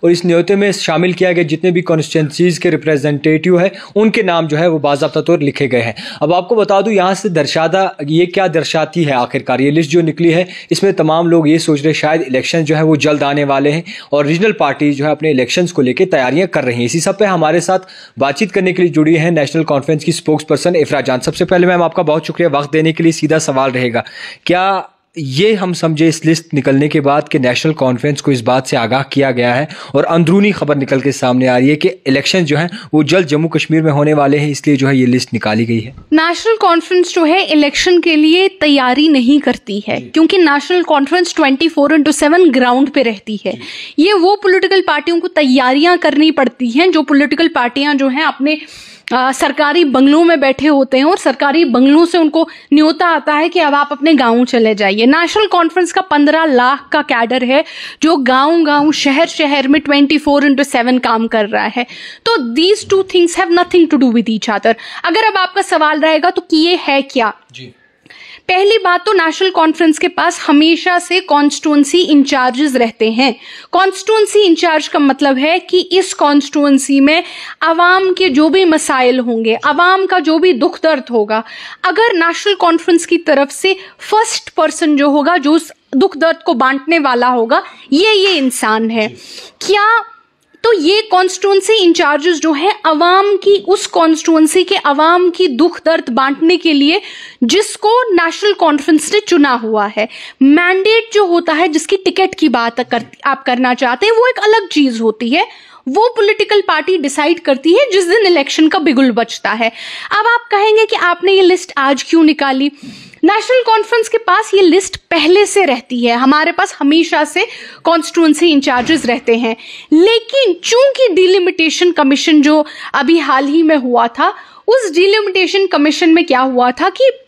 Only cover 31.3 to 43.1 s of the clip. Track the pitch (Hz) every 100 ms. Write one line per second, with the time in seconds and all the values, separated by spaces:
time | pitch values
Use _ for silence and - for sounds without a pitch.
31.3 | 127 127 123 131 147 180 180 - 135 135
32.3 | 190 165 147 170 214 - 151 147 175 170
33.3 | 151 165 156 - 160 160 143 147 151 139
34.3 | 147 147 139 - 139 135 139 123 127 -
35.3 | 117 107 107 117 117 107 - - 302 320
36.3 | 339 440 440 403 339 330 359 359 - 320
37.3 | 359 370 302 285 - - 359 349 311 311
38.3 | 339 392 381 302 277 254 247 311 285 240
39.3 | 294 269 - - 202 - - - - 320
40.3 | 392 330 285 285 359 349 302 277 349 349
41.3 | - 302 269 330 311 285 311 294 302 294
42.3 | 339 359 262 247 247 269 - 240